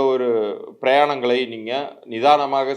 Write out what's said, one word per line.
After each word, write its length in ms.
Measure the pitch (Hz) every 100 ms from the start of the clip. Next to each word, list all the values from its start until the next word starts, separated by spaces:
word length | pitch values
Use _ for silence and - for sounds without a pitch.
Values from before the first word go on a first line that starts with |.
| 135
ஒரு 160 | 131 123 113 104 95 - -
பிரயாணங்களை 560 | 127 139 147 135 123 123 123
நீங்க 200 | 113 110 135 143 - -
நிதானமாக 640 | 113 135 147 139 135 135